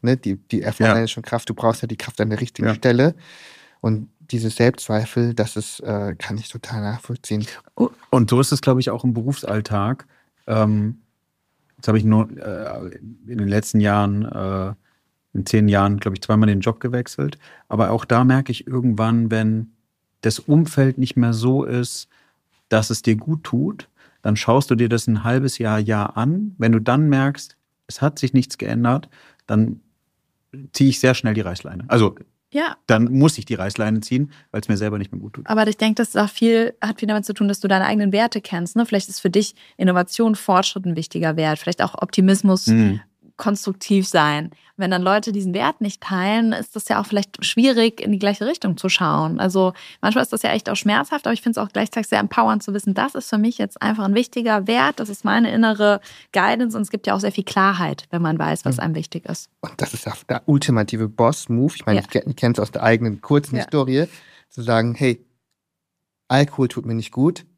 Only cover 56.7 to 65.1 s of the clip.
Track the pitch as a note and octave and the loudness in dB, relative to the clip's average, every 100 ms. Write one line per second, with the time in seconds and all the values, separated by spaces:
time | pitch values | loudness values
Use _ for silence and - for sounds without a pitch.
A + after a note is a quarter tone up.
56.7 | A3 G3+ G#3 - G3 G3+ G3+ F#3+ - G3 | -2 -6 -6 -2 -2 -2 -4 -4 2 2
57.7 | F#3 D#3+ C#3+ - E3+ E3 D#3 D#3 D#3+ - | 2 -2 -4 -6 -2 -2 0 -2 -2 -2
58.7 | B2+ - D#3 D#3+ E3+ - - - _ - | -2 -2 -4 -6 -10 -10 -12 -14 _ -14
59.7 | - - A#2 - - - G#2+ - C#3+ - | -8 -8 -8 -10 -10 -6 -4 2 2 4
60.7 | A#2 G#2 A2 A2 A2 A#2 D#3 - A#2 C#3+ | 2 0 -2 -4 2 2 0 -2 0 0
61.7 | - - G2+ - - - C3+ A#2+ A2+ G#2 | -2 0 0 2 -2 -2 0 0 0 -2
62.7 | - A2+ A2+ A#2 G2+ - C#3+ C#3+ B2+ - | 0 2 2 2 -4 0 0 0 -4 -2
63.7 | D3+ C3 C3 E3+ - - _ _ - A#2 | 0 2 0 0 -6 -20 _ _ -8 0
64.7 | A2+ A#2 A#2 C3+ | 0 0 0 0